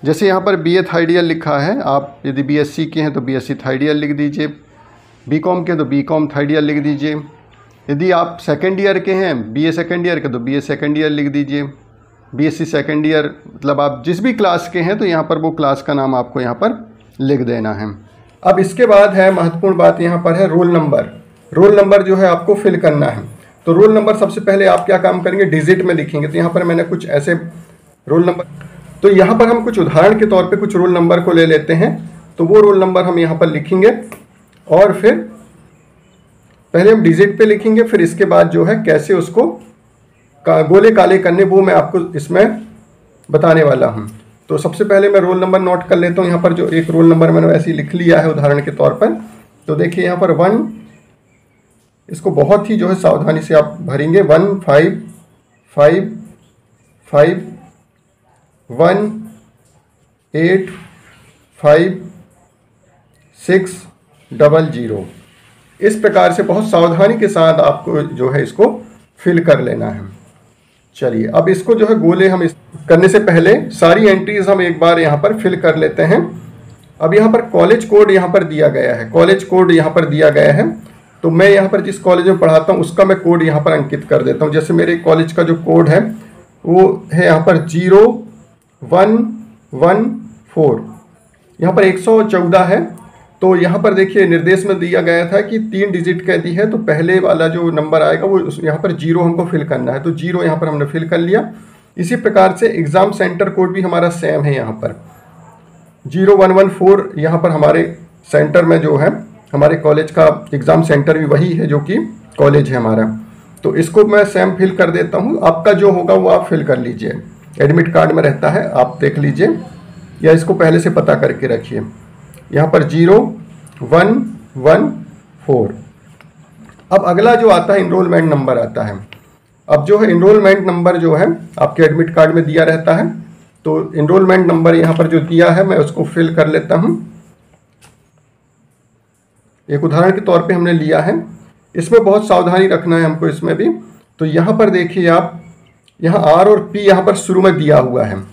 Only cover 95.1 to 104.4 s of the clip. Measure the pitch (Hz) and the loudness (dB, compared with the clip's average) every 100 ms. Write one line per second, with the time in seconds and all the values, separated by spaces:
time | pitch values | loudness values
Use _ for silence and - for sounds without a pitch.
95.1 | 170 170 196 214 220 220 190 202 180 170 | -2 0 -2 -2 -6 -6 -4 -4 -4 -4
96.1 | 175 - 170 170 170 214 220 - 151 165 | -4 -2 -4 -4 -2 -2 -2 -4 -2 0
97.1 | 185 180 165 160 170 170 156 151 160 151 | 0 0 0 0 -2 -2 -2 -2 0 0
98.1 | 160 190 196 165 147 165 156 190 156 156 | 0 0 -2 -2 -6 -6 -4 -4 -6 -2
99.1 | 165 170 170 170 165 143 127 123 135 160 | 0 0 -2 -4 -4 -4 -6 -4 -6 -6
100.1 | 151 170 180 170 156 165 151 143 165 165 | -6 -6 -4 -2 -2 -4 -4 -6 -6 -4
101.1 | 170 170 202 226 - - _ _ - 175 | -4 0 -2 -4 -14 -20 _ _ -10 -6
102.1 | 240 220 214 190 185 226 - 156 170 202 | -4 0 2 2 2 -2 -2 -2 0 0
103.1 | - 185 175 196 - 185 185 185 170 170 | 0 -4 -2 -4 -2 -4 -2 -4 -2 -2
104.1 | 170 160 156 | -2 -4 -2